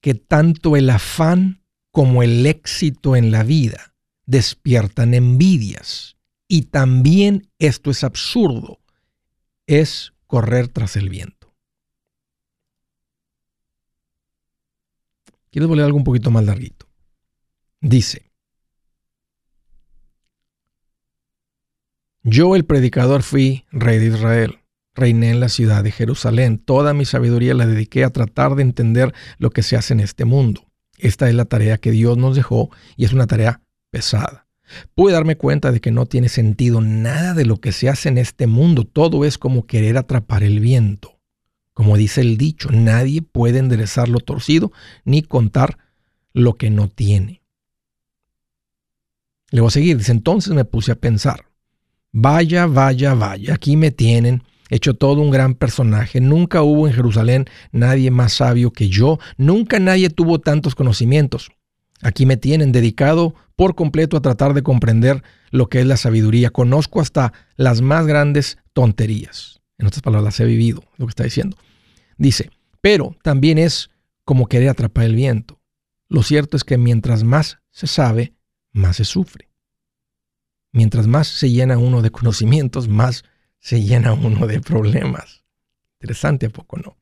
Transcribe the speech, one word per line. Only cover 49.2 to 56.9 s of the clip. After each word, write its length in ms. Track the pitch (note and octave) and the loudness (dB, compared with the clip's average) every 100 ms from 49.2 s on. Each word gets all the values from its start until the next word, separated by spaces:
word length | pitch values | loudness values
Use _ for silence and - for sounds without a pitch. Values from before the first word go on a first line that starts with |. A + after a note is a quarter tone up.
| _ _ _ | _ _ _
Le 100 | B2+ | 2
voy 100 | A2+ | 2
a 20 | |
seguir. 260 | C#3+ E3 C#3+ | 2 2 0
Dice, 140 | G#2 | 0
"Entonces 420 | A#2 A2+ G3+ G3 | 0 0 -2 0
me 120 | D3+ A#2+ | -2 -2
puse 260 | B2 A2+ | -2 -4
a 40 | A#2 | -2
pensar, 520 | B2 G#2+ C#3 - _ _ _ _ _ _ _ | 0 0 -2 -6 _ _ _ _ _ _ _
vaya, 560 | A2+ B2 D#3 E3 F3 F3 | 0 2 2 2 2 2
vaya, 480 | C#3 C3+ C3 C#3 B2+ | 2 2 2 0 0
vaya, 400 | G#2+ - - D#3+ | -2 -6 -4 -4
aquí 200 | - D3+ | 0 2
me 140 | D#3 | 2
tienen, 540 | D3 A2+ A#2 A#2 B2+ - _ _ | 2 2 2 2 0 -6 _ _
hecho 240 | A#2+ - B2+ | -2 -2 0
todo 260 | C#3 C#3+ | 0 2
un 80 | D3 | 2
gran 240 | C3+ C3 B2+ | 2 0 0
personaje. 640 | B2+ - A#2+ G#2+ A2+ C3 | -4 0 0 0 0 0
Nunca 440 | C3 D3+ E3+ F3 | 2 2 2 0
hubo 240 | D3+ D3+ | 2 2
en 60 | D3+ | 2